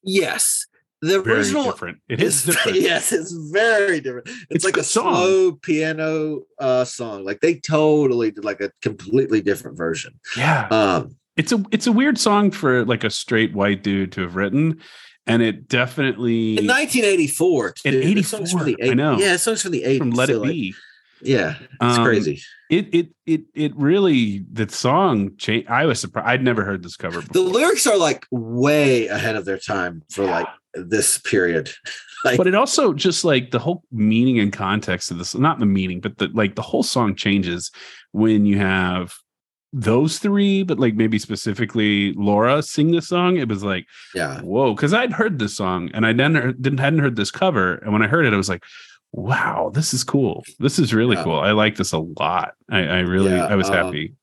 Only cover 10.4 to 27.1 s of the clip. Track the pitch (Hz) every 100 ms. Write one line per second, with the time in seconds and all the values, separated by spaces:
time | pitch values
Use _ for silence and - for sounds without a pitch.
10.4 | 135 151 110 110 101 87 - - _ -
11.4 | 156 233 196 220 247 226 277 247 220 208
12.4 | 202 - 143 127 120 117 110 - - 113
13.4 | 110 101 101 98 101 98 95 - 87 90
14.4 | 98 123 160 160 - - - _ - 117
15.4 | 113 101 - 123 123 - 135 101 120 113
16.4 | 110 110 104 254 302 254 208 185 147 -
17.4 | 175 156 98 - 143 131 147 208 175 214
18.4 | 175 175 143 117 123 127 147 117 196 180
19.4 | 226 220 196 147 127 135 127 120 135 120
20.4 | 131 165 98 95 - - _ _ - 127
21.4 | 80 - - - 123 120 117 107 85 73
22.4 | - - _ 170 - 170 165 _ - 156
23.4 | 156 160 151 139 143 190 190 139 110 98
24.4 | 90 104 110 - 131 151 190 117 98 -
25.4 | - 110 - 120 156 117 - 110 113 127
26.4 | 131 113 98 98 87 - 90